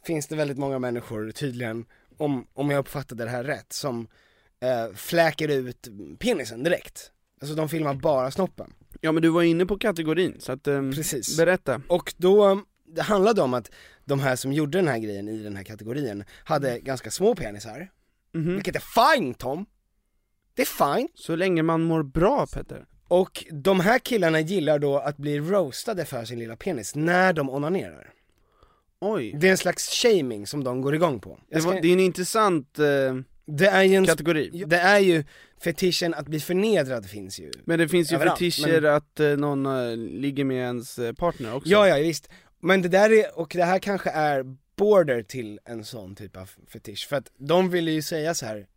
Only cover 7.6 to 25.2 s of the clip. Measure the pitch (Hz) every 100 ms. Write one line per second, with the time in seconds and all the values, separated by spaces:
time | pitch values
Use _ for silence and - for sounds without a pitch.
7.6 | 156 160 147 135 160 135 131 170 185 -
8.6 | - _ _ - 160 160 165 165 170 165
9.6 | 180 202 220 170 156 160 170 - - 131
10.6 | - 139 135 139 156 143 - 151 165 185
11.6 | - 120 - 170 - - 180 202 202 196
12.6 | 190 _ _ 165 151 208 196 208 135 123
13.6 | - - - _ - 139 135 127 135 143
14.6 | 151 180 170 120 107 98 101 110 104 98
15.6 | 95 107 107 131 135 101 104 - - 156
16.6 | 135 120 127 131 113 - 202 220 113 101
17.6 | 110 117 185 _ _ _ _ 170 160 190
18.6 | 185 156 - - 262 302 143 117 123 151
19.6 | 208 _ _ _ _ _ _ _ _ -
20.6 | 262 - 143 170 294 _ - 165 190 170
21.6 | 160 165 165 165 143 160 190 277 143 -
22.6 | - - - _ _ 180 185 - - 147
23.6 | 139 185 175 240 - 233 165 160 156 196
24.6 | 147 147 143 139 131 147